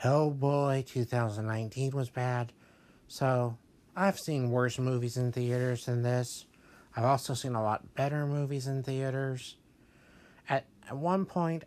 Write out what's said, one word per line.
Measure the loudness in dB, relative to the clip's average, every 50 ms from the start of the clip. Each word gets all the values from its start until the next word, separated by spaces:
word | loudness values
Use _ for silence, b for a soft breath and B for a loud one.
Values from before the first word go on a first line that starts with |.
| 2
Hellboy | 4 4 4 4 2 2 2 2 2 4 4 4 2 2 0 -2
two | -2 -2 -2 -2
thousand | 0 0 0 0 0 -2 -2 -4
nineteen | -2 -2 -2 -4 -4 -4 -4 -2 -2
was | -2 -2 -4 -4
bad. | -4 -2 -2 0 0 -2 -4 -6 B B B B B B B B B B B -16
So, | -4 0 2 2 2 2 2 0 -4 -6 _ _ _ -20 -20 _ -2
I've | 0 2 2 2 0
seen | -2 -2 0 0 2 2
worse | 4 4 2 2 2 0
movies | 0 0 0 0 0 -2 0
in | 0 0 0
theaters | 0 0 0 0 0 0 0 0 0 -2 -2
than | -2 -2 0
this. | 2 2 2 0 0 -2 -6 -12 -14 B B B B B B B B B -2 2
I've | 4
also | 4 4 4 2 -2 -4
seen | -4 -4 -2 -2
a | 0 0
lot | 0 0 -2 -4 -6 -4
better | -2 -2 0 0 0 0
movies | 0 0 0 -2 -2 -2 -4 -4 -2
in | -4 -4 -2
theaters. | -2 -2 -2 -2 -2 -2 -2 -2 -2 -4 -6 -8 -12 -16 -20 _ B B B B B B B B B B B B B B B B -2
At, | -2 -2 -2 -4 -14 -20 -12 -10
at | -6 -4
one | 0 0 2 0 0
point, | 0 0 0 0 0 0 -2 -4